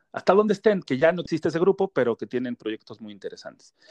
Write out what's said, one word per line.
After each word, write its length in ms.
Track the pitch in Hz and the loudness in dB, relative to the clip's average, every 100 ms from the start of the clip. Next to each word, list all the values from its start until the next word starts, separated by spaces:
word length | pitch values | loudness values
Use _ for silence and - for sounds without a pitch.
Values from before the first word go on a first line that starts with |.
| _ | _
hasta 220 | - - | -2 2
donde 180 | 190 214 | 4 4
estén, 300 | 202 220 196 | 2 2 0
que 160 | - 131 | 0 2
ya 140 | 160 | 2
no 100 | 180 | 2
existe 260 | - 160 170 | -2 -4 -2
ese 100 | 160 | 0
grupo, 300 | 185 185 190 | 2 2 0
pero 280 | - 120 110 | 0 0 -2
que 100 | 104 | -4
tienen 300 | 123 127 120 | -6 -6 -8
proyectos 440 | 107 110 - 110 | -8 -10 -12 -18
muy 120 | 107 | -18
interesantes. 600 | 101 90 85 - - _ _ _ | -16 -16 -16 -18 -20 _ _ _